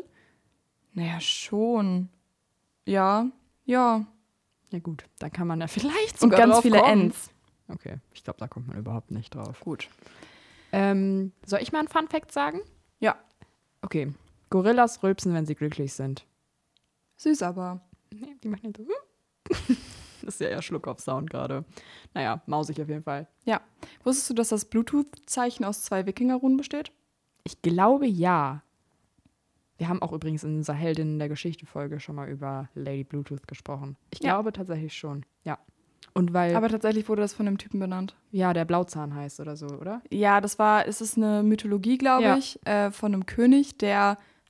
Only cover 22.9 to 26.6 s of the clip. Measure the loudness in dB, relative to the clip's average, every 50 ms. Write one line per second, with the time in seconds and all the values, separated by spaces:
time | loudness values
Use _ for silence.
22.9 | -8 -8 -8 -8 -8 -8 -10 -12 _ _ _ -2 -2 -2 -4 _ _ _ -20 -20
23.9 | -20 -6 _ 0 0 0 -2 -2 0 0 0 0 0 -2 -2 -2 0 -2 0 2
24.9 | 0 0 -2 -2 -6 -16 -12 -6 -4 -2 -2 -2 -2 -2 -4 -4 -4 -4 -4 -4
25.9 | -2 -2 -2 -2 -2 0 0 0 0 2 2 2 2 2